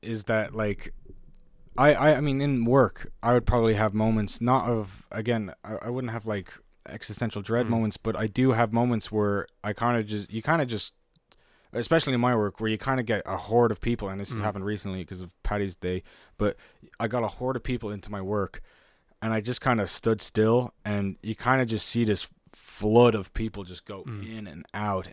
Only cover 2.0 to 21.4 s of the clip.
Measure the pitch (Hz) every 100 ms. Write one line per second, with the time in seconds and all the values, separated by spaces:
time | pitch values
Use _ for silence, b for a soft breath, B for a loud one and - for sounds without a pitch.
2 | 147 135 147 135 143 131 117 135 110 -
3 | - - 117 123 - 123 113 104 107 107
4 | 110 110 104 - 117 131 117 113 101 98
5 | - 107 110 117 98 - 107 107 117 127
6 | 127 113 110 104 90 - _ _ - -
7 | - 104 117 104 98 117 113 117 110 -
8 | 113 110 110 113 131 113 117 113 123 113
9 | - 107 104 101 - _ 104 104 117 120
10 | 104 104 95 110 127 165 131 107 - -
11 | _ _ _ b b b b - 117 165
12 | 151 123 123 117 104 - 110 110 - 131
13 | 113 104 - 92 - 117 117 104 120 117
14 | 101 98 98 113 104 101 98 107 101 92
15 | 85 92 87 - - 104 98 - 90 92
16 | b b b - 101 - b b - -
17 | 117 120 107 - 127 127 - 123 107 104
18 | 107 104 95 104 95 - b b b b
19 | b _ 110 113 107 123 135 117 95 -
20 | 113 107 - - 110 120 123 - 107 104
21 | 98 - 110 110